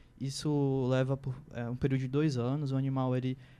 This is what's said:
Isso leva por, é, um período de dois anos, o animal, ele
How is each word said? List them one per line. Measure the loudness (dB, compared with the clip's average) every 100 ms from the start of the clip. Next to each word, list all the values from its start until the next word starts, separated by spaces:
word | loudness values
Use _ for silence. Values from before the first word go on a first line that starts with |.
| -20 -8
Isso | -8 -4 0 2 2 2 2
leva | 2 2 0
por, | -4 -8 -10
é, | -8 -6
um | -2
período | 0 0
de | 0
dois | 2 2 2
anos, | 0 0 0
o | 0
animal, | 0 0 0 0
ele | -2 -6 -10 -20